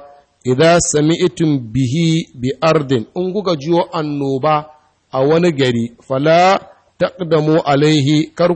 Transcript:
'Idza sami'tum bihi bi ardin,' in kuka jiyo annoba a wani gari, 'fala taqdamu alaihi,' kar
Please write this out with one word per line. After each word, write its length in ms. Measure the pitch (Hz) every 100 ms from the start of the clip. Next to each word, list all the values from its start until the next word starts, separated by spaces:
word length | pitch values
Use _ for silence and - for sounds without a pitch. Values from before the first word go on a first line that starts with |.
| - - _ _ 123
'Idza 320 | 127 160 170
sami'tum 720 | - 147 151 165 175 170 165 143 117
bihi 560 | 117 131 151 165 160 - 117
bi 140 | 123 -
ardin,' 460 | 160 156 139 131 107 -
in 180 | 185
kuka 220 | 185 185 165
jiyo 260 | 143 170 185
annoba 720 | 175 151 147 139 135 147 151 151 - _ _ _
a 60 | 131
wani 300 | 135 160 175
gari, 340 | 143 131 120 117 -
'fala 580 | - 135 147 165 180 196 - - _ -
taqdamu 640 | 175 - 175 160 151 160
alaihi,' 720 | 165 143 151 156 135 151 156 -
kar 160 | 170